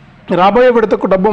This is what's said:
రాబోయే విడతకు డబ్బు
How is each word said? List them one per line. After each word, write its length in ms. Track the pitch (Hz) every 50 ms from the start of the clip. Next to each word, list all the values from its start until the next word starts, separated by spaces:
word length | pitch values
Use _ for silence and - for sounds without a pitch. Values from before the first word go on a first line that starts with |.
| - - - - - - 190 170
రాబోయే 280 | 185 202 202 247 247 254 233
విడతకు 300 | 233 220 190 220 208 - 180
డబ్బు 180 | 190 190 185 214